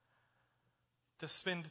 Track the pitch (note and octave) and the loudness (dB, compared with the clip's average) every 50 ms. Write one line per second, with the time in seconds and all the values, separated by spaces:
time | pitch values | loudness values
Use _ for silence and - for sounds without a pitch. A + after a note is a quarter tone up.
0 | _ _ - - - _ _ _ _ _ _ _ _ _ _ _ _ _ _ _ | _ _ -20 -20 -20 _ _ _ _ _ _ _ _ _ _ _ _ _ _ _
1 | _ _ _ - E3+ D3 - - - F#3+ F3+ F3 E3 D#3 | _ _ _ -6 -4 -2 -2 0 2 2 2 2 0 -4